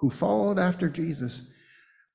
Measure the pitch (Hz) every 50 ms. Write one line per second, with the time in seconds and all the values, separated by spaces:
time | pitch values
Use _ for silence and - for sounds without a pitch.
0 | - 127 - - - 202 202 214 202 202 202 190 180 180 175 180 185 160 143 165
1 | 160 165 151 139 127 123 - - - - - - - - - - _ _ _ _
2 | _ _